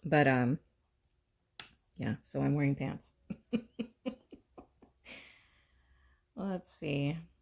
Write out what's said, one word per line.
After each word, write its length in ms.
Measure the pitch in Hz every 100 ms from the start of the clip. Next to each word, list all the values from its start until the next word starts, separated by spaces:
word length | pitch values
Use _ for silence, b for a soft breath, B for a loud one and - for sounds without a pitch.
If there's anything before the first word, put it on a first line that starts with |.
But, 240 | - 147 139
um, 320 | 131 123 143 _ _ _ _ _ _ _ _ _ _ - _ _ -
yeah, 180 | 120 135
so 180 | - 139
I'm 120 | 139 143
wearing 200 | 143 139
pants. 380 | 135 - - _ _
<laughs> 1040 | - _ 226 - _ 233 _ - 254 _ - _ - - _ - _ - B B B B B B B B B B B _ -
Let's 360 | 190 185 - -
see. 380 | 156 143 143 165 165 _